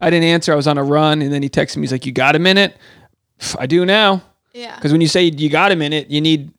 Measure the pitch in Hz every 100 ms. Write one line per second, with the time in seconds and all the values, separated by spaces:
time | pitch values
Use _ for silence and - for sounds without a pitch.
0 | 175 170 165 170 165 151 143 143 139 147
1 | 156 151 139 143 139 - 147 147 143 131
2 | 135 127 135 151 180 196 196 - - -
3 | _ _ _ _ - - 131 170 180 208
4 | 208 190 - _ _ 240 233 - 147 160
5 | 165 180 175 147 151 156 196 180 147 151
6 | 135 147 160 156 139